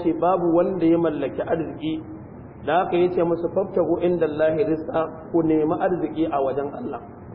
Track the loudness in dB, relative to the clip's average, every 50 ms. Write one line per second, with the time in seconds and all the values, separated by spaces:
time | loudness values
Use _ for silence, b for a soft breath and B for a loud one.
0 | 0 0 0 2 2 2 2 4 2 4 4 4 4 2 2 2 4 4 4 4
1 | 4 2 0 0 -4 -4 -4 -4 -4 -2 -2 -2 -2 -4 -6 -6 -6 -4 -4 -6
2 | -6 -10 -12 -14 -14 -16 -16 -16 -16 -16 -16 -10 -4 0 2 2 2 2 2 2
3 | 2 2 2 2 2 2 0 0 -2 -2 0 -2 -2 0 2 0 2 2 2 2
4 | 2 2 2 2 0 0 0 2 2 2 2 2 2 0 0 -2 -2 -4 -2 -2
5 | -2 -2 -4 -12 -10 -2 0 2 2 4 4 4 4 2 2 2 0 0 0 0
6 | -2 -4 -2 -2 -2 0 0 0 0 0 0 -2 -4 -4 -6 -8 -8 -8 -8 -10
7 | -12 -14 -18 -18 -16 -16